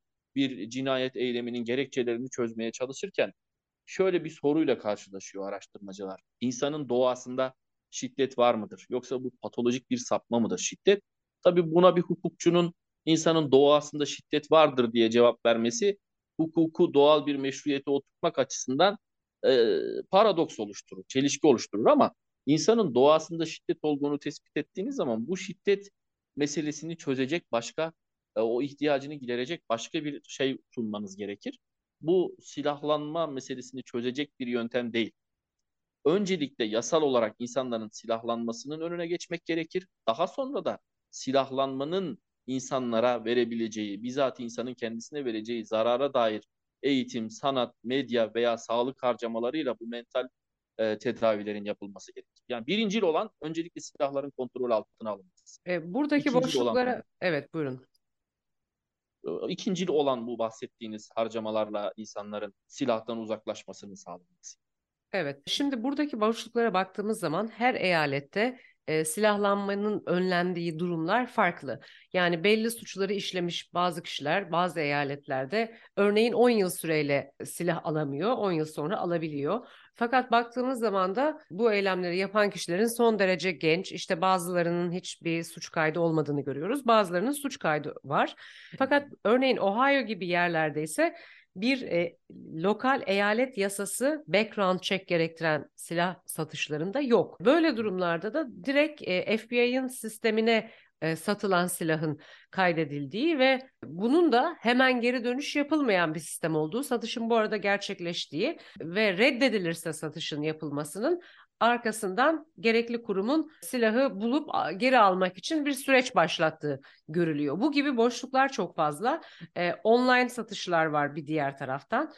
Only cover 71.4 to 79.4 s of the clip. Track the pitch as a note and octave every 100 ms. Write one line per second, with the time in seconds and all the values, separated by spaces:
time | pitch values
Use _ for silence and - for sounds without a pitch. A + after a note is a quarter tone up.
71.4 | F3+ F3 C3+ - - - _ F#3 F3 F3
72.4 | G3+ A3 A3+ A3+ - F#3 G3 G3+ - F#3
73.4 | F3 E3+ - E3+ F3+ E3+ - - C#3 F#3+
74.4 | E3+ E3 F3+ D#3+ C#3+ C#3+ C#3 C#3+ - C3
75.4 | C3+ G#3+ A3+ - - - G3+ G#3 A#3 G#3
76.4 | B3 A3 F#3 - E3 D#3 C#3+ C#3 - -
77.4 | C#3 - E3+ E3 E3+ D3+ C#3 C#3 G#3 C4
78.4 | G3+ D#3+ D#3 D#3 D3 G#3+ F3+ E3+ D#3+ C#3+